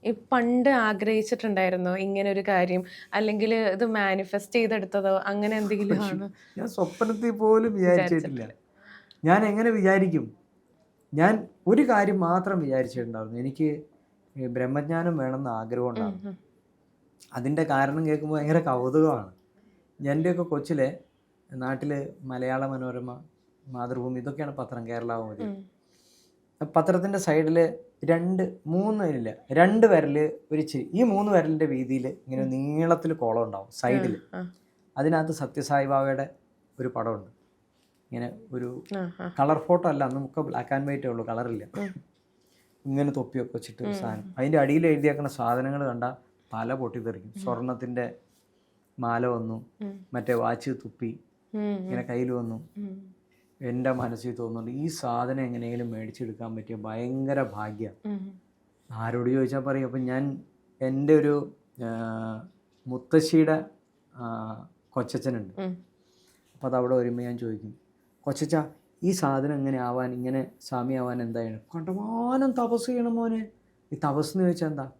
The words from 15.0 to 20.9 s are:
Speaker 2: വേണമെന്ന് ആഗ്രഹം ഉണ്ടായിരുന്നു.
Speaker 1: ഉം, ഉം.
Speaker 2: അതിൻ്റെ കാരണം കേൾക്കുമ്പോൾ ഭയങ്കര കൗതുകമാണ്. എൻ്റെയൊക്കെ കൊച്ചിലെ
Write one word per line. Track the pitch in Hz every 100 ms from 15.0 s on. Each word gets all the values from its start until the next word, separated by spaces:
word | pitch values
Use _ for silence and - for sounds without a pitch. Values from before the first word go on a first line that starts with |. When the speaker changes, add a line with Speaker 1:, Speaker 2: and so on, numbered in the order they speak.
| 170 160
Speaker 2:
വേണമെന്ന് | 131 131 135 113
ആഗ്രഹം | 110 123 123
ഉണ്ടായിരുന്നു. | 113 110 92 95
Speaker 1:
ഉം, |
ഉം. | - _ _ _ _ _ _ _ _ -
Speaker 2:
അതിൻ്റെ | - 123 151
കാരണം | 151 139 139 151 160
കേൾക്കുമ്പോൾ | 151 151 156
ഭയങ്കര | 147 165 160
കൗതുകമാണ്. | 127 131 147 156 131 98 92 _ _ _ _ _ _
എൻ്റെയൊക്കെ | 139 147 165 175 175
കൊച്ചിലെ | 147 143 156 135